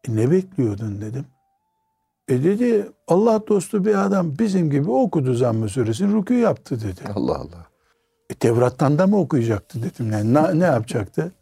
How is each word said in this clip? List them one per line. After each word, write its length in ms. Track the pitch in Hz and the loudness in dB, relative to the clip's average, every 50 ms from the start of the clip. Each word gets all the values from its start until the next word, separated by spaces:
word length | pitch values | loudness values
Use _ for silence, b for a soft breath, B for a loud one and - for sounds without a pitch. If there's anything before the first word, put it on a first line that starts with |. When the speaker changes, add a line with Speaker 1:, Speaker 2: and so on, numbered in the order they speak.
| _ - | _ -4
Speaker 1:
"E, 80 | 110 | -2
ne 140 | 107 110 127 | 0 2 2
bekliyordun?" 680 | 170 190 185 185 - - 127 110 101 101 113 107 101 101 | 2 0 0 -2 -4 -2 -2 -2 -2 -4 -8 -8 -8 -10
dedim. 240 | 107 107 117 131 143 - _ _ _ _ _ _ _ _ _ _ _ _ _ _ _ _ _ _ _ - | -10 -10 -10 -10 -12 -12 _ _ _ _ _ _ _ _ _ _ _ _ _ _ _ _ _ _ _ -2
"E," 160 | 135 123 139 | -2 2 2
dedi, 460 | 175 202 214 247 240 233 208 202 - - _ _ - | 0 2 2 2 2 2 0 0 -4 -12 _ _ 0
"Allah 380 | 165 185 214 226 220 220 214 - | 2 4 4 4 2 0 0 0
dostu 360 | 214 196 190 - - 208 185 | 0 0 0 -2 -4 -2 0
bir 200 | 214 208 196 196 | 0 0 0 0
adam 340 | 196 196 190 175 165 139 - | 0 0 0 0 -2 -2 -2
bizim 320 | 226 214 185 190 170 151 | -2 0 0 0 0 2
gibi 200 | 139 143 143 180 | 0 0 0 0
okudu 440 | 240 262 262 190 - 170 135 127 123 | 2 2 2 2 0 0 0 0 0
Zamm-ı 340 | 117 127 120 113 110 113 104 | 2 0 0 0 0 -2 -2
Suresini, 440 | 98 131 117 110 113 117 196 202 | -2 -2 -2 -2 0 0 0 0
rükû 220 | 208 220 190 - 247 | 0 0 0 0 0
yaptı." 460 | 247 233 202 139 - _ - 160 117 | 2 2 2 0 -2 _ -8 -8 -6
dedi. 200 | 107 98 92 - - - 101 | -6 -8 -10 -10 -10 -8 -6
Speaker 2:
Allah 220 | - 62 - - | -4 -2 -2 -4
Allah. 300 | - - 82 85 85 85 _ _ _ _ _ _ _ _ _ _ _ _ _ | -4 -6 -12 -16 -20 -20 _ _ _ _ _ _ _ _ _ _ _ _ _
Speaker 1:
"E, 40 | - | -8
Tevrat'tan 640 | _ - 117 117 117 123 123 - - 160 135 147 147 | _ 2 2 4 4 2 2 2 0 0 2 2 2
da 80 | 185 | 2
mı 120 | 190 208 202 | 2 2 2
okuyacaktı?" 640 | 170 127 160 131 113 113 110 95 - _ - 117 | 0 0 0 -2 0 0 -2 -2 -4 _ -10 -8
dedim. 300 | 117 180 - - 120 110 | -8 -8 -6 -6 -6 -4
Yani 220 | 107 107 104 110 123 | -2 -2 0 2 4
na-, 200 | 151 156 165 160 | 4 4 2 2
ne 100 | 156 180 | 2 2
yapacaktı? 680 | 175 139 117 110 - - 117 101 - _ - 156 175 - _ | 2 2 0 -2 -4 -4 -6 -6 -4 _ -6 -6 -6 -8 _